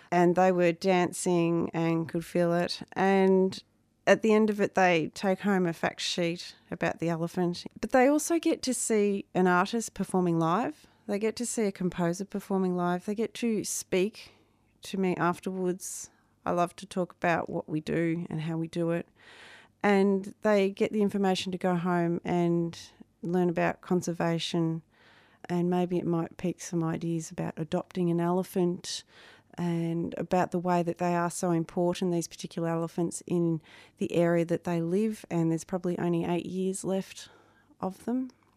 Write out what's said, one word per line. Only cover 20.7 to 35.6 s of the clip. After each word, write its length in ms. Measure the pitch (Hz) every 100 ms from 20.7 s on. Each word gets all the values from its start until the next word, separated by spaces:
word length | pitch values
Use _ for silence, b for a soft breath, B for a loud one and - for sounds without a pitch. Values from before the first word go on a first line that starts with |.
get 200 | 196 214
the 100 | 214
information 520 | 202 202 196 185 196
to 40 | 180
go 180 | 190 175
home 440 | 180 175 170 170 -
and 520 | 175 170 170 170 170 - - - _
learn 260 | 165 180 175
about 320 | 170 170 -
conservation, 1000 | - 180 170 170 170 165 - 175 165 165 - b b b b b -
and 220 | 175 175
maybe 280 | 180 180 175
it 80 | -
might 300 | 170 165 -
pique 240 | 180 -
some 240 | - 170
ideas 480 | 160 165 170 165 165
about 220 | 175 165 -
adopting 540 | 160 180 - - 175
an 100 | 170
elephant 840 | 170 180 180 196 175 180 - - B B B B B -
and 600 | 175 170 165 165 170 -
about 320 | 170 185 175
the 80 | 180
way 240 | 180 175
that 160 | 170 -
they 160 | 180
are 160 | 175 170
so 220 | - 185
important, 600 | 170 165 - 175 180 185
these 160 | 170 165
particular 420 | - 175 - 165
elephants, 520 | 165 165 - 170 - -
in 340 | 175 170 165 B B B _
the 120 | 202 -
area 280 | 170 170
that 200 | 170 170
they 180 | - 170
live. 460 | 165 185 220 214 -
And 220 | 170 165
there's 120 | 165